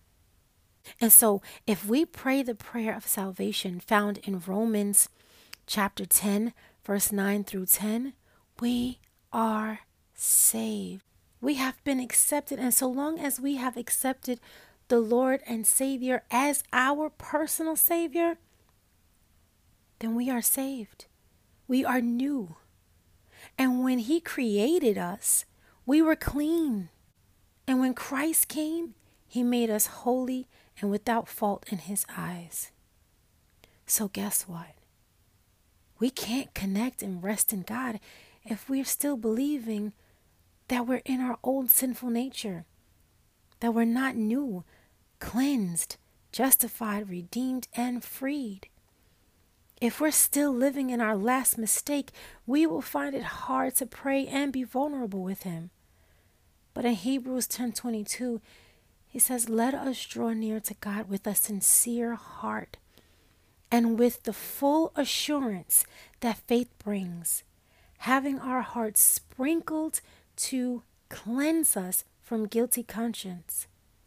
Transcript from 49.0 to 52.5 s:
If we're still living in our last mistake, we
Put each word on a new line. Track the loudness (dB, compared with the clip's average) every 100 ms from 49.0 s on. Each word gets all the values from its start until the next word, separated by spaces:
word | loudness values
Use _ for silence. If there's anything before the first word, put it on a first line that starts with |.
| _ _ _ _ _ _ _ -2
If | -2 2
we're | 2
still | 2 2 2 2
living | 2 2 2 -2
in | 0
our | 0 2
last | 2 2 0 -2
mistake, | -2 -2 0 -4 -4 -14 -20 -14
we | 0